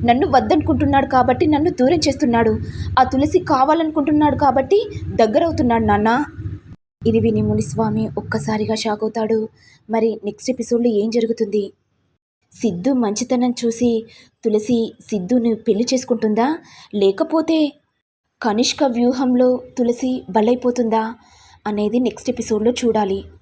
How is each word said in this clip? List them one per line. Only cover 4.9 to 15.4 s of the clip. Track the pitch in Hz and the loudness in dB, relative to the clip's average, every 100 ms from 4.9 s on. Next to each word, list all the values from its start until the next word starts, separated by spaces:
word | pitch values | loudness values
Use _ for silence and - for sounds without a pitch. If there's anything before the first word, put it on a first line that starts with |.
| - - | -8 -8
దగ్గరవుతున్నాడు | 190 226 220 330 320 247 226 220 | 2 2 4 0 0 0 2 2
నాన్న." | 202 214 240 294 - - - - - _ _ 226 | 2 2 0 -2 -8 -12 -12 -16 -20 _ _ 0
ఇది | 226 | 2
విని | 226 214 | 2 0
మునిస్వామి | 214 214 226 - 220 214 220 - | 0 -2 -4 -4 -2 -2 -4 -8
ఒక్కసారిగా | - 220 214 214 214 214 | -6 -6 -4 -4 -4 -4
షాక్ | 226 208 | -4 -4
అవుతాడు. | 220 220 220 220 220 _ _ _ _ | -4 -4 -2 -2 -4 _ _ _ _
మరి | 220 220 214 | -2 -2 -2
నెక్స్ట్ | 202 202 - | -8 -8 -6
ఎపిసోడ్లో | 254 233 240 240 | -6 -2 0 0
ఏం | 214 214 | 0 0
జరుగుతుంది? | 226 220 226 220 208 196 _ _ _ _ _ _ _ _ | 0 -2 -2 -2 -2 -4 _ _ _ _ _ _ _ _
సిద్ధు | - 226 175 208 | -4 -4 -2 0
మంచితనం | 262 220 214 240 254 247 | 0 0 -2 -2 0 0
చూసి | 240 240 226 240 226 226 - - _ | 0 -4 0 0 0 -4 -20 -20 _
తులసి | 233 214 214 240 226 - | -2 -2 0 -2 -2 -8
సిద్ధుని | - 208 180 247 | -8 -6 0 0